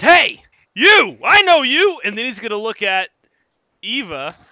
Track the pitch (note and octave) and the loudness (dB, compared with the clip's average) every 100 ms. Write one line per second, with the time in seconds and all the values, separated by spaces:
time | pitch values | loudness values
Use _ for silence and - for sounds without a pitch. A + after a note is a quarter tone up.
0 | D4 F4 A3+ - _ _ _ - E4+ G#4 | 4 4 2 -6 _ _ _ 0 4 4
1 | F4+ - B3+ G4+ F#4+ E4 C4 C#4+ G4+ D#4+ | 2 -4 0 2 4 2 2 0 0 -2
2 | G#3 G#3 B3 G3 A3+ G#3+ A3 G#3+ G3+ F#3+ | -8 -8 -10 -8 -8 -6 -6 -6 -4 -2
3 | F#3 _ _ _ _ _ _ _ G3 B3 | -4 _ _ _ _ _ _ _ -10 -8
4 | G#3+ D3 C#3+ - _ | -8 -10 -12 -14 _